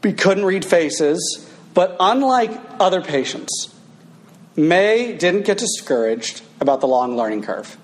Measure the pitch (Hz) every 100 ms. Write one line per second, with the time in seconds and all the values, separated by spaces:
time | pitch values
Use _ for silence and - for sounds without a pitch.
0 | 208 - 190 196 196 190 160 175 151 -
1 | 147 165 - - - - - - 180 -
2 | 277 269 269 254 226 226 - - 190 185
3 | 160 147 127 - - - - - - -
4 | - - - - - - 156 175 208 220
5 | 240 180 180 190 202 202 240 - - 127
6 | 113 113 - - - - 139 135 135 127
7 | 123 120 113 107 104 104 107 -